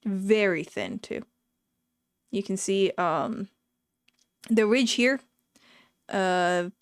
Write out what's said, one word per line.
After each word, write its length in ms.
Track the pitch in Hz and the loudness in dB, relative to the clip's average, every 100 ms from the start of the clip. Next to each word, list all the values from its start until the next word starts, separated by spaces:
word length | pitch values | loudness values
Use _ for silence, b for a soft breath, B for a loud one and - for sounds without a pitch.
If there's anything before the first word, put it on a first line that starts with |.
| - | -4
Very 580 | 196 190 214 208 170 | -4 2 4 4 0
thin, 360 | - - - - | -4 -8 -8 -10
too. 240 | - - - _ _ _ _ _ _ _ _ _ _ | -10 -10 -12 _ _ _ _ _ _ _ _ _ _
You 120 | 196 | -6
can 140 | 196 190 | -4 -6
see, 340 | - 196 190 - | -2 2 2 0
um, 500 | 175 156 139 - 196 _ _ _ _ _ _ _ _ _ - | -2 0 -2 -6 -10 _ _ _ _ _ _ _ _ _ -2
the 160 | 226 214 | 2 4
ridge 260 | 233 240 | 4 2
here, 260 | - 240 269 - _ _ _ b b b b _ | 2 2 2 -4 _ _ _ b b b b _
uh 600 | 202 185 180 175 180 175 - | -2 0 2 2 0 -2 -8